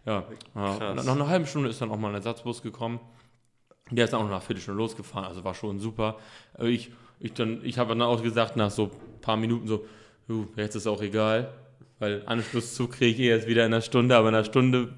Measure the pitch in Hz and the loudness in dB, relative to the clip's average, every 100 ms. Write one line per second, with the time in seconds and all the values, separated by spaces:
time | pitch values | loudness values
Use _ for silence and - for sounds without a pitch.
0 | - 104 90 - - 110 101 101 107 98 | -4 -4 -6 -14 -14 -6 -4 -2 -4 -4
1 | 127 135 143 180 156 151 135 113 113 107 | 0 0 2 0 0 -2 -4 -4 -6 -4
2 | 107 104 107 117 120 117 117 104 117 120 | -4 -4 -6 -6 -8 -8 -10 -8 -8 -8
3 | - - _ _ _ _ _ _ - 117 | -12 -20 _ _ _ _ _ _ -4 2
4 | 113 117 104 95 - 101 - 101 113 110 | 2 2 0 -4 -4 -6 -4 -4 -4 -6
5 | 101 101 92 90 92 90 107 98 110 110 | -10 -10 -8 -8 -8 -6 -6 -6 -6 -4
6 | 110 110 - - - - 117 120 - - | -4 -4 -14 -20 -20 -4 0 0 -2 -18
7 | - _ 113 - 113 117 127 127 120 113 | -20 _ -10 -4 -2 -2 -6 -2 0 2
8 | 120 120 117 113 110 120 104 101 104 - | 2 2 0 0 0 2 0 0 -2 -4
9 | - - - 107 113 117 110 107 - - | -18 -10 -2 0 0 -2 -2 -4 -6 -18
10 | - _ - 113 107 - 104 107 107 101 | -20 _ -8 -6 -6 -6 -6 -4 -2 -2
11 | 104 107 107 110 131 - - _ - _ | 0 2 2 2 0 -8 -20 _ -20 _
12 | 107 104 - 117 107 120 117 - 120 - | -4 -4 -2 -4 -2 -4 -4 -4 -6 2
13 | 120 117 123 113 113 117 113 113 113 123 | 2 4 4 4 4 4 4 2 2 4
14 | 123 120 110 110 107 135 127 127 120 | 6 8 8 4 4 4 4 4 0